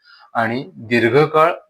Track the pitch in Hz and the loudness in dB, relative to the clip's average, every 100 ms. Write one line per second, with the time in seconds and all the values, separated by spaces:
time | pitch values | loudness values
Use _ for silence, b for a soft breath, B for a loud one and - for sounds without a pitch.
0 | b b b 120 113 120 175 156 113 120 | b b b -4 -4 -4 -10 -14 -4 0
1 | - 131 151 156 165 185 | 2 2 2 2 0 -2